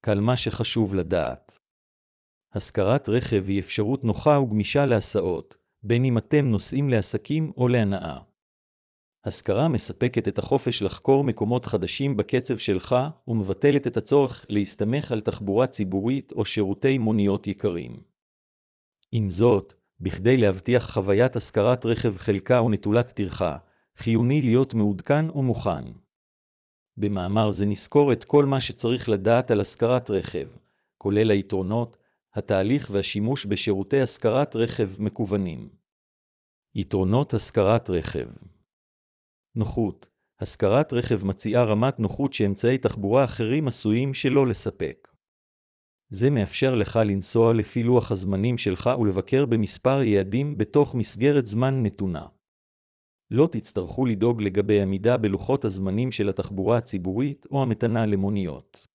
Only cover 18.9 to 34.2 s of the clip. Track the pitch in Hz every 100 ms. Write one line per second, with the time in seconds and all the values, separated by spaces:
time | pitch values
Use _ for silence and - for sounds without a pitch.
18.9 | _ _ 117 104 90 117 104 95 _ _
19.9 | _ 90 - 98 131 104 95 104 123 -
20.9 | - 98 101 127 117 - - 104 123 117
21.9 | 113 - 98 - 101 - 123 113 101 104
22.9 | 110 120 - 95 - 90 73 _ _ _
23.9 | _ - 113 120 147 131 117 131 113 104
24.9 | 95 - 143 160 143 131 113 107 80 58
25.9 | 55 _ _ _ _ _ _ _ _ _
26.9 | - 104 101 90 104 107 92 101 101 -
27.9 | 147 143 117 - 147 139 135 - - 117
28.9 | 123 120 101 98 117 127 107 98 - 117
29.9 | 127 120 98 85 87 69 - _ _ _
30.9 | _ 101 101 110 101 98 98 92 110 117
31.9 | _ _ _ _ - - 98 95 139 -
32.9 | 101 95 104 110 135 101 101 - 98 98
33.9 | 135 127 -